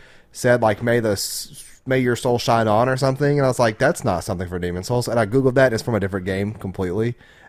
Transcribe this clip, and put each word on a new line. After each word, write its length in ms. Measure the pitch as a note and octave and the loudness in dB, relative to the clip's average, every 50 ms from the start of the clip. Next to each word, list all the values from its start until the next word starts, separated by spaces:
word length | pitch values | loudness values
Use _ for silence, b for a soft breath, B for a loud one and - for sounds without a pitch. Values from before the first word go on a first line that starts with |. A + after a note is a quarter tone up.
| b b b b b b | b b b b b b
said, 300 | b - - B2 B2 A#2 | b -2 2 2 4 4
like, 220 | A#2 A2 G2+ - A#2+ | 4 2 0 0 0
"May 160 | A#2 A#2 A#2+ | 0 2 2
the 120 | A2 A2 G2 | 2 0 0
s-, 680 | - - - - - - - - - - - - - - | -2 -2 -6 -8 -10 -12 -12 -16 -20 -20 -20 -20 -12 -4
may 140 | C3 C3 C3 | -2 0 2
your 160 | B2+ B2 A#2+ | 2 2 0
soul 220 | - - B2+ A#2+ A#2 | 0 0 0 0 0
shine 300 | - C3+ A#2+ A2+ A2+ A2 | 2 2 2 2 4 4
on" 200 | G#2 A2 B2 C3 | 4 4 2 2
or 60 | C3 | 0
something, 420 | B2+ C#3 C3 C3 C3+ D3 C#3+ D3 C#3+ | 0 0 0 0 0 0 0 2 2
and 60 | C#3 | 2
I 20 | C3 | 0
was 120 | A#2+ - | 2 2
like, 200 | B2 A2+ G#2+ - | 0 0 0 2
"That's 240 | B2+ D3 F3 - - | 0 0 0 0 -2
not 200 | A#2 F2+ E2 - | -2 -2 -2 -2
something 240 | - G2 F2 F#2 E2 | -4 -6 -6 -6 -6
for 120 | F#2 F2 | -6 -4
Demon 240 | F2 F2 F2 F2+ F#2+ | -4 -4 -4 -4 -4
Souls," 240 | - B2 B2 A#2 - | -2 -2 -2 -2 -2
and 120 | A#2 A#2 | 0 0
I 60 | A2+ | 0
Googled 300 | G2 A#2 C3+ C3 C3 B2 | 2 2 2 2 2 4
that, 100 | C#3 C3 B2+ | 4 4 4
and 60 | A2+ | 2
it's 100 | G#2+ - | 0 -2
from 120 | A#2+ A#2 | -2 -2
a 40 | G2+ | 0
different 260 | F#2+ F#2+ G2 F#2+ F2+ G2 | 0 -2 -4 -4 -4 -2
game 260 | F#2+ F#2+ G2+ G#2 G#2+ | -2 -2 -2 -4 -6
completely. 600 | - - G2 F2+ - F#2 F2 F2 G#2 A2+ A#2+ A#2 b b b b b b | -8 -10 -10 -6 -4 -4 -2 0 -2 -2 -2 -4 b b b b b b